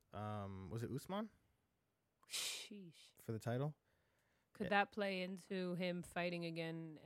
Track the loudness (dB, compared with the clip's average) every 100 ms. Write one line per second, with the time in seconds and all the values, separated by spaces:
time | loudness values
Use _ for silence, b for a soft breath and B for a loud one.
0 | _ -6 -2 -2 -2 -6 -4 -2 -2 -2
1 | -2 -2 -2 -8 _ _ _ _ _ _
2 | _ _ -6 -2 -2 -4 -6 -10 -12 -16
3 | -20 -14 -4 -2 2 2 2 0 _ _
4 | _ _ _ _ _ -4 4 6 6 4
5 | 2 2 0 -2 -2 0 2 2 2 0
6 | -2 0 2 2 0 0 -2 -2 -6 -8